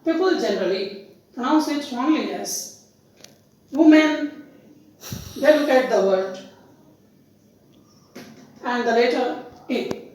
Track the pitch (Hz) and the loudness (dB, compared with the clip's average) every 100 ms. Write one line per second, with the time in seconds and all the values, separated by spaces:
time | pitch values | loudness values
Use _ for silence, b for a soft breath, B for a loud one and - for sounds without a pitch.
0 | - 320 381 330 226 202 185 196 196 - | -2 0 0 0 0 -2 -2 -4 -6 -10
1 | - - _ - 247 311 294 285 - 240 | -20 -20 _ -8 0 0 0 -4 -6 -6
2 | 269 285 196 170 170 - - - _ _ | -2 0 -2 -6 -8 -10 -10 -18 _ _
3 | _ _ - _ _ _ _ 269 320 311 | _ _ -20 _ _ _ _ 2 8 8
4 | 311 302 294 - - - - - _ _ | 6 0 -6 -8 -20 -20 -20 -20 _ _
5 | - - - - 277 302 - 262 247 220 | -18 -16 -16 -4 4 4 4 2 2 0
6 | 190 190 190 - - - - - - _ | 2 0 -2 -8 -16 -20 -20 -20 -20 _
7 | _ _ _ _ _ _ _ _ _ _ | _ _ _ _ _ _ _ _ _ _
8 | _ - - - - - 262 240 240 233 | _ -20 -20 -20 -20 -16 -8 -4 0 2
9 | 247 262 254 311 - - - 247 - - | 2 2 -2 -4 -12 -20 -8 -6 -6 -8
10 | - | -12